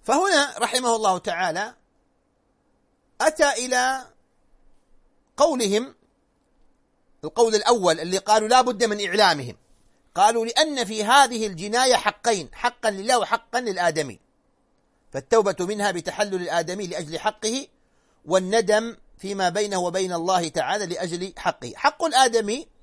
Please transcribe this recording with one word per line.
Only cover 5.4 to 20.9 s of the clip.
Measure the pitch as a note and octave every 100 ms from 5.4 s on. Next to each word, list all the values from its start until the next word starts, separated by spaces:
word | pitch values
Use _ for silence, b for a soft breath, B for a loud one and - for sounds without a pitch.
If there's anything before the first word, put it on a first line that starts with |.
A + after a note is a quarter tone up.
| D#4 C4 G#3 G#3 C4 _ _ _ _ _ _ _ _ _ _ _ _ _
القول | D#3 - A3+
الأول | G#3+ - A#3+ F3+ D#3+
اللي | E3+ F#3+
قالوا | - A3 G#3+
لا | B3+
بد | B3 G#3
من | A3+ G#3 G3
إعلامهم، | F3+ G3 D3 A#2 - _ _ _ _ _
قالوا: | - G#3 A#3 A3+
"لأن | B3 D#4 C#4
في | G3+ G#3+
هذه | G#3 C4+ C4 A#3 A3
الجناية | E3+ G#3 A#3 C4
حقين، | A#3+ G#3 - A#3 G#3 C3+
حقاً | - A#3+ - A3
لله | G3 G#3 B3
وحقاً | F3+ A3+ _ A#3+
للآدمي، | A#3+ F#3 F3 D#3 C#3 G2 _ _ _ _ _ _ _ _ _
فالتوبة | C3+ - A3+ G3+ F#3
منها | F3+ G#3 G3+
بتحلل | F3 E3 - G#3
الآدمي | F#3+ F3 E3+ E3 F#3 F#3
لأجل | E3 D3+ D#3
حقه، | G#3+ - G#3+ B3+ C#4+ _ _ _ _ _
والندم | - F#3 F#3 A3+ G3+ G#3+ A#3 - _ _
فيما | G3 G3 F#3
بينه | F3+ G#3 F#3+
وبين | F3+ F3+ F#3
الله | E3+ E3+ F#3 E3
تعالى | D#3 C3+ G3+
لأجل | F#3